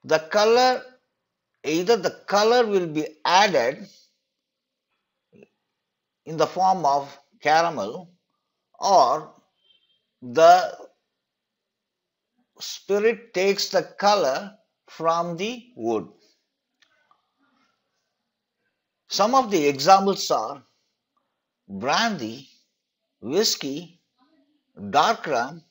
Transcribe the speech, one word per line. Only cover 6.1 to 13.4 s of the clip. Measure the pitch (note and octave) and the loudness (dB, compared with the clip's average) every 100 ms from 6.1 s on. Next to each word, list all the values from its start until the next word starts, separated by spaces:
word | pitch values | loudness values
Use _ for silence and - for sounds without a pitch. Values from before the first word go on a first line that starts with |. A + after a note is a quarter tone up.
| _ - | _ -14
in | D#3+ | -4
the | D3+ | -2
form | F3+ F#3 F#3 C#3+ | 0 0 2 0
of | C#3+ C#3 - _ _ | -2 -4 -18 _ _
caramel | D3 D#3+ E3+ C#3+ G2+ D3+ - _ _ _ _ _ _ _ | 0 2 0 -4 -8 -10 -18 _ _ _ _ _ _ _
or | G3 F#3 B2 D3+ - _ _ _ _ _ _ _ _ _ | 2 4 4 0 -8 _ _ _ _ _ _ _ _ _
the | B2 B2 E3 F3+ F3 - - _ _ _ _ _ _ _ _ _ _ _ _ _ _ _ _ _ | -6 6 8 8 4 -10 -20 _ _ _ _ _ _ _ _ _ _ _ _ _ _ _ _ _
spirit | - - - G3+ A3 A3+ - | -16 -16 -4 0 0 -2 -8
takes | F3+ | -2